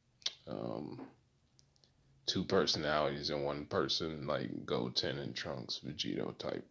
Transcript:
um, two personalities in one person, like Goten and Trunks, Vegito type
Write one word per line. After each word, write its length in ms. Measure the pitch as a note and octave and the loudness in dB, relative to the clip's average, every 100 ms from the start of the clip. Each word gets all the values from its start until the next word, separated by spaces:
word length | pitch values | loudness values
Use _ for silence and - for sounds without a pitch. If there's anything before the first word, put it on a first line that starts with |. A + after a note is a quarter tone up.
| _ _ - - - | _ _ -6 -6 -6
um, 540 | G1+ A#1 G#1+ D2+ - - - _ _ _ - _ _ - _ _ - - | -6 -4 -4 -6 -8 -12 -16 _ _ _ -20 _ _ -20 _ _ -6 -2
two 180 | G2+ | 0
personalities 840 | F2 F#2+ D2+ F#2+ D2+ D2+ C#2+ C#2+ C#2+ | 4 4 6 4 2 4 4 2 0
in 120 | D2 | 0
one 220 | C#2+ D2 D2 | 0 -2 0
person, 600 | G2 C#2+ - D#2+ D#2 C#2 | 2 2 2 0 -2 0
like 380 | C#2 A#1+ - - | 0 0 -4 0
Goten 520 | C2+ B1 - D#2 C#2 | 0 2 0 0 0
and 160 | C2 | -4
Trunks, 460 | A#1+ F2 C2 - - | -4 -4 -4 -4 -6
Vegito 520 | - - - G1+ - - | -4 -2 -2 0 -2 -4
type 260 | - G1+ - | -4 -4 -6